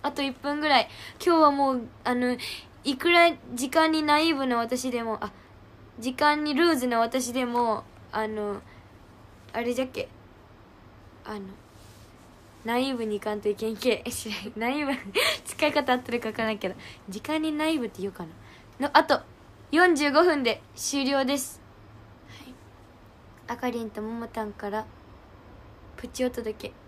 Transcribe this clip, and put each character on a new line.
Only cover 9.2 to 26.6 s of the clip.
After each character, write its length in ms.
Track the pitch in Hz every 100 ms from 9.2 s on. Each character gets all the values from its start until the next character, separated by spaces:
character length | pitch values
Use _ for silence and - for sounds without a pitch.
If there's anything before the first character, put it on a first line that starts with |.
| - - -
あ 80 | -
れ 140 | 240
じ 80 | 247
ゃ 40 | 262
っ 40 |
け。 180 | - - - - - - - - - - - - - 196
あ 80 |
の、 80 | 208 190 196 - - - - - - - - - -
ナ 140 | 220 240
イ 160 | 269
ー 20 | 254
ブ 80 |
に 160 | 220 208
行 40 |
か 120 | 214 214
ん 60 |
と 80 | 208
い 60 | 202
け 140 | 220
ん 60 | 214
け。 280 | 254 214
<laughs> 60 | -
知 200 | 240 226
ら 60 | 202
ん。 180 | 196 220
ナ 140 | 233
イ 140 | 285
ー 20 | 285
ブ、 80 | 254 202 294
<laughs> 240 | 539 622 -
使 220 | - 302
い 60 |
方 180 | 294 277
合 60 | 254
っ 20 |
て 140 | 254
る 80 | 240
か 80 | 233
分 60 | 214
か 80 |
ら 80 | 220
ん 60 | 208
け 120 | 185
ど、 60 | 190 - - -
時 100 | 196
間 220 | - 311
に 100 | 311
ナ 160 | 302 311
イ 80 | 320
ー 40 |
ブ 80 | 233
っ 20 |
て 120 | -
言 80 | 196
う 40 |
か 100 | 185 165 165 - - - -
な。 80 | 277
の、 100 | 294
あ 60 |
と、 180 | 311 - - - - - -
四 220 | 302 359 302
十 160 | 294
五 120 | 277
分 180 | 359 294
で 200 | 240 - - -
終 300 | - 285 269
了 200 | 277 262
で 120 | 285
す。 240 | - - - - - - - - - -
は 100 | 254
い。 40 | 254 - - - - - - - - -
あ 100 | 233
か 120 | 254
り 140 | 233
ん 80 | 226
と 100 | 214
も 80 | 214
も 160 | 233 233
た 160 | -
ん 100 | 214
か 160 | 208 208
ら、 160 | 208 220 - - - - - - - - - - -
プ 100 | 247
チ 160 | -
お 60 | 254
届 400 | 247 220 214